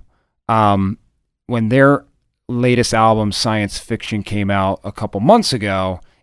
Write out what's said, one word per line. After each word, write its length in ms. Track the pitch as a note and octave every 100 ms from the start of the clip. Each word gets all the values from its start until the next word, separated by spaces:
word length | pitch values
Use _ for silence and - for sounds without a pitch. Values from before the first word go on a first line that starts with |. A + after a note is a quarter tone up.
| - _ _ _ -
um, 500 | A2 G#2 G2 F#2+ - _ _ _ _ -
when 220 | A#2+ A2
their 360 | C3 C#3 C#3+ - _ _ _ -
latest 460 | A#2+ B2 B2 A#2
album, 380 | A2+ A2+ A2 G#2
Science 460 | - A#2 A2 G2+ -
Fiction, 460 | - A2 - G#2+
came 260 | - G2+ G2
out 300 | G2 F#2+ -
a 80 | G#2
couple 280 | - G#2+ G2
months 320 | C3 A3+ -
ago, 480 | A#2+ G#2 F#2+ F#2 F2+ - _